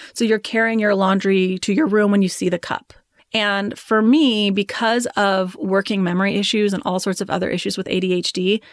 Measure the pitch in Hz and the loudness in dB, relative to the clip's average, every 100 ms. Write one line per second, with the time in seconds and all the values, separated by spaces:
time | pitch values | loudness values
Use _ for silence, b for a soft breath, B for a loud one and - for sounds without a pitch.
0 | B - 226 214 - 226 226 226 208 196 | B -4 0 0 -2 -2 0 0 0 2
1 | 190 190 196 190 185 185 - 196 190 214 | 2 0 2 2 0 -2 -2 0 2 2
2 | 208 202 190 - 180 175 - - - - | 4 4 2 0 -2 -2 -4 -8 -8 -20
3 | _ b _ 226 208 196 202 - - 220 | _ b _ -2 0 0 -4 -8 -2 2
4 | 220 285 285 214 202 196 202 - 226 240 | 4 6 4 4 2 0 -2 -2 0 0
5 | 240 - 202 190 185 - 202 190 196 202 | -2 0 0 0 -2 -4 -2 0 0 0
6 | 180 180 196 196 202 220 208 190 - 185 | 0 0 0 0 0 0 0 0 -2 -2
7 | 196 185 - 185 180 180 - 185 190 185 | -2 -4 -4 -4 -2 -4 -4 -6 -4 -2
8 | 185 180 175 - 185 220 B | 0 -2 -2 -2 0 -2 B